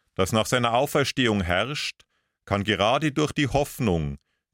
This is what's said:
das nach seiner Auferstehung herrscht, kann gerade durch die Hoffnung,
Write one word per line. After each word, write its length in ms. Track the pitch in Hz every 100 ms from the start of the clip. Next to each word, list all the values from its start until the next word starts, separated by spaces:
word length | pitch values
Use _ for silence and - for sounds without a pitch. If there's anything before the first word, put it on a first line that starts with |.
| _ -
das 160 | 95
nach 160 | 110 107
seiner 260 | 127 117
Auferstehung 680 | 117 143 151 135 - 120 101
herrscht, 640 | 87 90 120 147 - - _ _ _ _
kann 200 | - 101
gerade 480 | 101 92 104 139 151
durch 200 | 139 147
die 160 | - 131
Hoffnung, 680 | 139 147 - 120 82 73 71 _ _ _